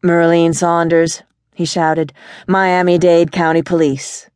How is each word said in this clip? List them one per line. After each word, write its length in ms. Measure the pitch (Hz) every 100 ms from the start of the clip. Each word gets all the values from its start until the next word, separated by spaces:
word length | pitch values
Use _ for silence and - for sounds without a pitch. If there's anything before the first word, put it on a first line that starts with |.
"Merlene 540 | 185 170 170 170 165
Saunders," 680 | 156 175 170 165 165 165 - _ _ _
he 100 | -
shouted, 480 | 170 180 160 156 156 _ - - -
"Miami-Dade 880 | 190 190 180 180 175 180 170 170
County 300 | - 165 165
Police." 680 | 156 170 156 135 - - -